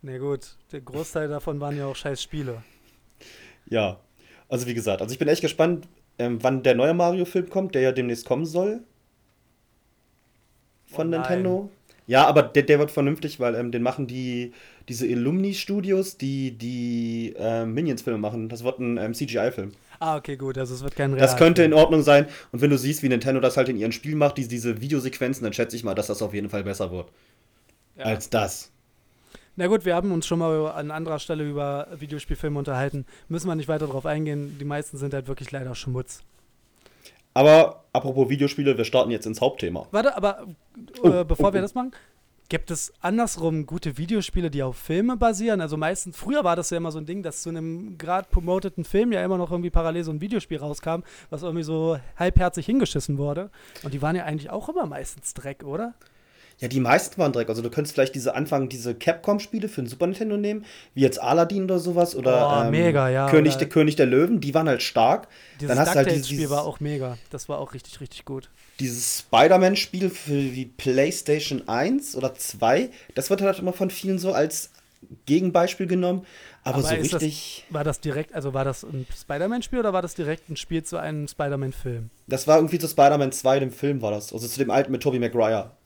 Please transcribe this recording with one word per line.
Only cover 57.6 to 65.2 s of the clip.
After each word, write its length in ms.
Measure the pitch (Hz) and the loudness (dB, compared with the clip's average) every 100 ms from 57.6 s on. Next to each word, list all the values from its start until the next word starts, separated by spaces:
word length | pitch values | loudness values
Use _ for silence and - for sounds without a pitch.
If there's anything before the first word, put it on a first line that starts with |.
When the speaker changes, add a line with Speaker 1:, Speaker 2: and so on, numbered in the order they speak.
Speaker 2:
du 80 | 117 | -2
könntest 260 | - 147 | -4 -4
vielleicht 200 | - 131 | 0 0
diese 200 | 139 123 | 0 -4
Anfang, 360 | - 151 143 131 | -2 -2 -2 -2
diese 240 | 131 117 | -6 -6
Capcom-Spiele 720 | 117 - 214 - 208 202 226 208 | -2 0 0 0 -2 -2 -6 -6
für 140 | - | -6
den 60 | 117 | -8
Super 180 | 117 175 | -4 -4
Nintendo 320 | 190 220 208 | -2 -4 -2
nehmen, 260 | 208 214 208 - - | -2 -4 -10 -20 -14
wie 80 | - | 2
jetzt 180 | 135 - | 2 4
Aladdin 440 | - 156 170 202 | 2 4 4 2
oder 140 | 190 185 | 0 0
sowas, 380 | 170 175 170 139 | 0 2 2 2
oder, 440 | 127 123 143 143 | 4 4 4 4
Speaker 1:
Oh, 20 | |
Speaker 2:
ähm, 60 | - | 2
Speaker 1:
mega, 400 | 147 170 143 131 | 4 4 4 2
ja, 180 | 131 139 | 2 4
Speaker 2:
König 220 | 156 151 | 6 6
Speaker 1:
oder 60 | 135 | 2
Speaker 2:
der, 100 | 151 | 0
König 280 | - 151 147 | 4 4 4
der 100 | 131 | 4
Löwen, 340 | 127 175 220 | 6 4 2
die 140 | 143 | 0
waren 120 | 147 160 | 0 2
halt 140 | 123 | 0
stark. 480 | - - 117 175 | 0 4 4 4